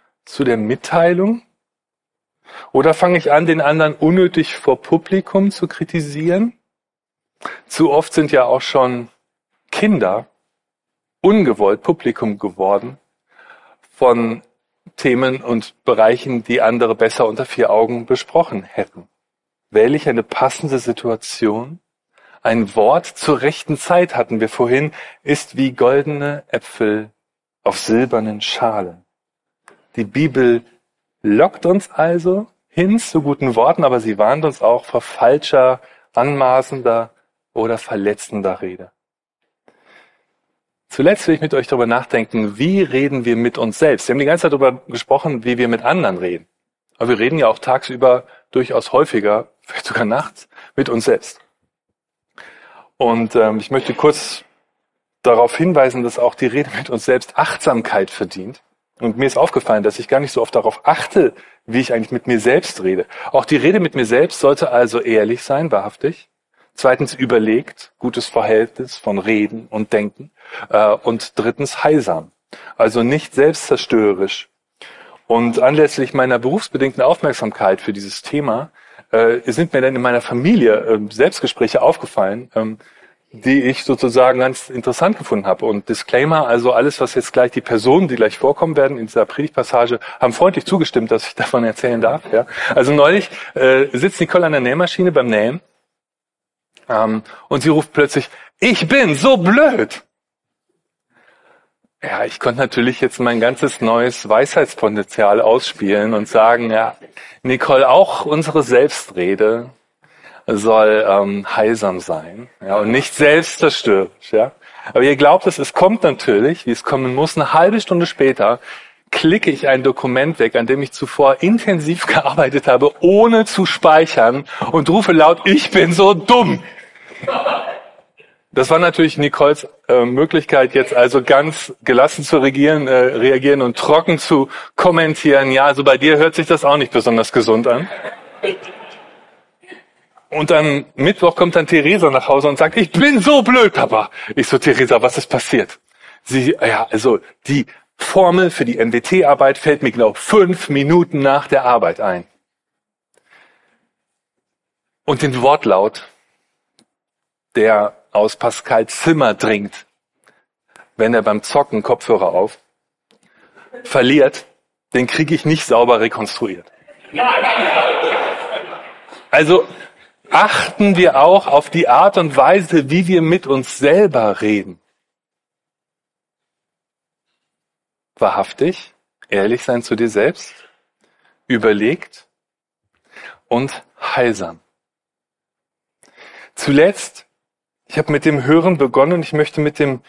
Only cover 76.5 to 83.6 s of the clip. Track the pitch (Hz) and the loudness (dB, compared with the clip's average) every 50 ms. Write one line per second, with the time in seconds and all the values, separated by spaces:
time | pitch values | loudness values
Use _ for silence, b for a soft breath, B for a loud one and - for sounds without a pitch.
76.5 | 156 214 - - - 135 135 135 123 - 123 139 170 - - 151 123 - 120 107 | -4 -4 -6 -6 -4 -2 -2 -2 -2 0 0 0 0 0 0 -4 -4 -4 -6 -8
77.5 | - - 107 95 95 - - - 101 101 101 98 - - - - - 147 147 131 | -6 -2 0 0 0 0 -4 -8 -8 -8 -10 -14 -16 -16 -14 -8 -6 -6 -4 -4
78.5 | 110 123 147 - b b b b b b b b - - 117 113 117 123 - 131 | -4 -4 -6 -10 b b b b b b b b 0 2 2 2 2 0 -2 -6
79.5 | 117 131 170 165 - 135 127 131 135 127 123 123 120 120 - - 120 120 131 175 | -2 -2 -2 -2 -2 0 0 0 -2 0 -2 0 0 0 -2 -4 -6 -2 0 2
80.5 | 240 202 123 113 107 110 - 113 110 107 107 104 107 107 135 180 - - - 123 | 2 4 4 4 4 2 2 0 0 0 -2 -6 -2 0 0 0 0 -2 -6 -6
81.5 | - - 120 110 - 127 120 139 165 - - - - - 98 95 101 117 127 - | -4 -2 -4 0 0 2 2 2 0 0 -4 -10 -4 -2 -2 -2 -4 -6 -10 -8
82.5 | - 113 110 110 110 - b b b b b b b b _ _ _ 113 - 131 | -6 -6 -6 -6 -8 -12 b b b b b b b b _ _ _ -8 -2 0
83.5 | 135 139 | 0 2